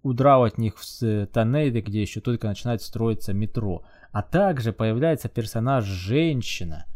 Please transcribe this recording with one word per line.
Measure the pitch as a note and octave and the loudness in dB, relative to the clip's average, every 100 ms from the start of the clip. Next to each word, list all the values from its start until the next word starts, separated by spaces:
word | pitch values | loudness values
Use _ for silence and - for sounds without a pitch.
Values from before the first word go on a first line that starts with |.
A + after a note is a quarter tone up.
удрал | C#3 B2 C#3 C3+ | -2 4 6 8
от | A#2 - | 6 2
них | A2+ - | -2 -4
в | |
с-, | - - A#2 G#2+ G2+ | -16 -4 0 0 0
тоннеле, | A#2+ A2+ C#3+ D3 A#2 | 0 2 2 2 0
где | G2+ G#2 | -2 -4
ещё | G2+ A2 | -2 -4
только | B2 A#2+ G#2+ | -4 -2 -2
начинает | G2 A#2+ A2+ | -4 -4 -4
строиться | - - A2+ G#2+ - | -6 -2 0 0 0
метро. | G#2 G#2+ - G#2+ E2+ - - - | 0 0 -2 -2 -4 -8 -20 -8
А | G#2 | -6
также | - E3+ G3 D3 A2+ | 0 2 2 2 -2
появляется | G#2 A2 A2+ E3 - A2 | 0 0 2 0 0 -4
персонаж | - A2+ A2+ A#2+ C3+ | -6 -4 -2 0 0
женщина. | G2+ F#2 F#2 C3 E3 C3 - - F2 D2+ - | 0 -6 -2 0 2 0 -2 -4 -6 -6 -6